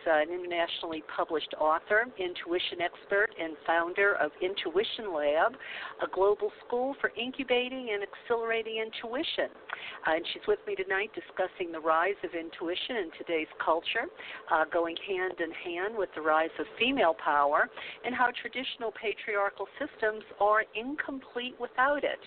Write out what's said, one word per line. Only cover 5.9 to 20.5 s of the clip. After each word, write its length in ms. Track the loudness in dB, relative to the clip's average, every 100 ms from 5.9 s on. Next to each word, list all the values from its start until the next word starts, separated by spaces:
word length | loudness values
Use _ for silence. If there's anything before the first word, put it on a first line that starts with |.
| -6
a 60 | -4
global 440 | 4 4 4 0 -6 -4
school 300 | -2 -2 -2
for 120 | -4 -4
incubating 760 | -6 -6 2 2 2 -6 -4
and 100 | -4
accelerating 720 | -4 -10 -2 -2 0 -2 -2 -4
intuition. 720 | -6 -6 -6 -4 -2 -2 -4 -6 -12 -10 -10 -4 0
Uh, 80 | 0
and 100 | -2
she's 120 | -6 0
with 120 | 0 0
me 80 | -4
tonight 360 | 0 0 -2
discussing 580 | -8 -8 -2 -2 -2 -6
the 80 | -2
rise 380 | 2 4 4 0
of 100 | -4
intuition 640 | -6 -8 -6 -4 -4 -2 -4 -4
in 60 | -8
today's 340 | -2 -2 -2 -2
culture, 460 | 2 2 0 -4 -4 -10 -14 -12 2
uh, 140 | 2 4
going 240 | 2 0 -4 -4
hand 260 | -2 -2 -2
in 120 | -4
hand 440 | -4 -8 -4 -4 -2
with 140 | -4 0
the 60 |
rise 320 | 4 4 4 -2
of 60 | -8 0
female 360 | 0 4 4 4
power 460 | 2 4 6 4 2 -2 -12 -8 -6
and 100 | 2
how 140 | 0 0
traditional 500 | -8 -6 -6 -6 -6
patriarchal 760 | -4 -6 -4 -2 0 0 -4 -12 -8
systems 440 | -8 -2 -2 -2 -12 2
are 240 | 6